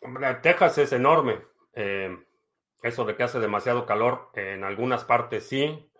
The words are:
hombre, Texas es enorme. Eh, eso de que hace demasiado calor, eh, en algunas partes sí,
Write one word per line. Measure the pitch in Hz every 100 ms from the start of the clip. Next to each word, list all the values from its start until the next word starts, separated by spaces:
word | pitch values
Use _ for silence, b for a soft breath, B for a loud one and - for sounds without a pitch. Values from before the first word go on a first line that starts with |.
hombre, | - 131 135 123
Texas | 165 175 175 156
es | 135
enorme. | 123 135 165 131 107 - _ _
Eh, | 120 101 98 95 92 - _ _ _ _ _
eso | 120 120 110
de | -
que |
hace | 123 123
demasiado | 107 104 127 120 104
calor, | 107 117 123 -
eh, | - 98
en | 98
algunas | 98 101 127 120
partes | - 120 120 110 -
sí, | 135 151 156 - _